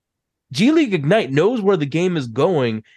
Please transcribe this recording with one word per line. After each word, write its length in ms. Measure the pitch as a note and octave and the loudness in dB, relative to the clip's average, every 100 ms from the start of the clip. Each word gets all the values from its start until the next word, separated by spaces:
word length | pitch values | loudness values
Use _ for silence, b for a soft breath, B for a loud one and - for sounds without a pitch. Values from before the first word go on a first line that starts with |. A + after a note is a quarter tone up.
| _ _ _ _ _ | _ _ _ _ _
G 200 | B2 A#3 | 0 2
League 220 | D#4+ C#4 | 2 2
Ignite 360 | F3+ C#3 G#3+ C3 | -2 0 0 2
knows 300 | C3+ F#3+ B3+ | 0 2 2
where 160 | G3 F#3+ | 0 0
the 100 | C#3+ | 0
game 300 | D#3 F#3 E3+ | -2 -2 -2
is 100 | B2 | -4
going 560 | A2+ E3 E3 B2 A2 b | -2 0 0 -2 -4 b